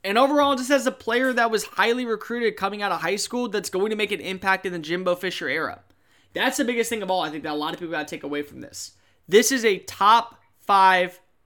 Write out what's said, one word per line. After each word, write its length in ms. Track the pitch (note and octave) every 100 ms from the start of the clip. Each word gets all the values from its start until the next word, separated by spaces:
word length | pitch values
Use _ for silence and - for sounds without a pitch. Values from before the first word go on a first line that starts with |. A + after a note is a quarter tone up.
and 160 | C#4+ D4
overall 360 | C#4 D4 C#4+
just 140 | C4 B3+
as 160 | C#4
a 60 | B3
player 420 | C4 - A#3+ C4
that 160 | A#3+ A#3
was 160 | G#3+
highly 400 | - - G#3+ B3
recruited 520 | B3 G#3+ - A#3+ A3+ G#3+
coming 260 | G3 G#3
out 80 | G3+
of 100 | E3
high 140 | E3
school 340 | G3+ - B3 A#3+
that's 220 | G3+ F3+
going 180 | F#3 G#3+
to 60 |
make 160 | G#3+ G#3+
an 100 | F#3+
impact 460 | F3+ F#3+ G3 F#3+ F#3
in 40 |
the 60 | F3
Jimbo 380 | D#3 F3 F3+
Fisher 340 | F3+ F#3 - D3+
era. 320 | D3 C#3 - _ _ _ _ _
That's 240 | - B3 B3+
the 80 |
biggest 260 | A#3+ A#3 A3+
thing 100 | A3+
of 80 | F#3+
all, 140 | F#3
I 80 | D#3
think, 100 | D3+
that 120 | D#3
a 20 |
lot 180 | D3+ D3+
of 60 | E3+
people 140 | E3+
gotta 120 | D#3+
take 180 | D3+ D#3
away 200 | C#3+ D3
from 180 | D3 C3
this. 300 | - - - _ _ _ -
This 240 | G3 A#3
is 140 | C4
a 140 | A3+ F#3+
top 600 | - - C#4+ A#3 A3 - _ _
five 580 | - G3 F#3+ F#3 F3+ - _ _